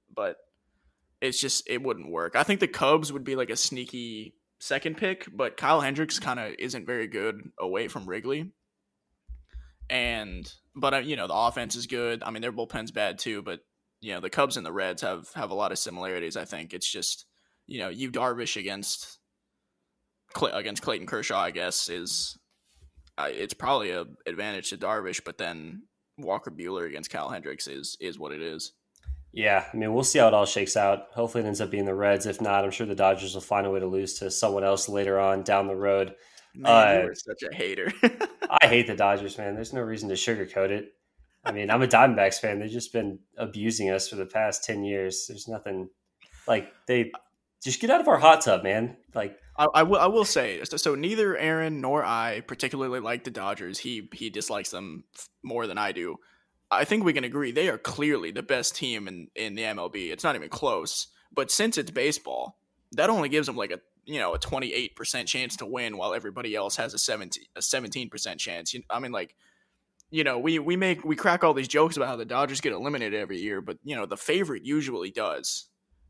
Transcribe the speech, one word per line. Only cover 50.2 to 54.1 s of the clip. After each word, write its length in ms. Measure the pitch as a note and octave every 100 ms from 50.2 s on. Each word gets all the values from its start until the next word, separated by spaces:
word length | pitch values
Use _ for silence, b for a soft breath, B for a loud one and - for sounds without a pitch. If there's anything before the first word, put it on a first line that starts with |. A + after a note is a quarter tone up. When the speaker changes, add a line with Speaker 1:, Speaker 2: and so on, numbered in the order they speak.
Speaker 1:
say, 380 | G3+ D3+ A#2+ F2
so, 140 | - C#3+
so 180 | D#3+
neither 420 | C#3 E3+ A3 G#3 F3
Aaron 440 | D#3 D#3+ D#3+ D3+
nor 240 | C3 D3
I 360 | G#2 A#2 A#2 G#2+ -
particularly 540 | B2 C3 C#3 C3 B2+
like 240 | A2+ B2
the 60 | B2+
Dodgers. 500 | A2+ G2 F#2+ F#2 G2
He, 280 | B2 A2+ -